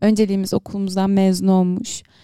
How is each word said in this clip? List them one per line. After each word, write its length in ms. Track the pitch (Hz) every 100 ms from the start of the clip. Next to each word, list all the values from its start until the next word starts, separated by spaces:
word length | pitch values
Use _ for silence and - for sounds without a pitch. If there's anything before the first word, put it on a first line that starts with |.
önceliğimiz 540 | 208 214 214 196 190 196
okulumuzdan 560 | - 202 196 190 190
mezun 380 | 196 190 185 190
olmuş, 540 | 185 180 180 - - - _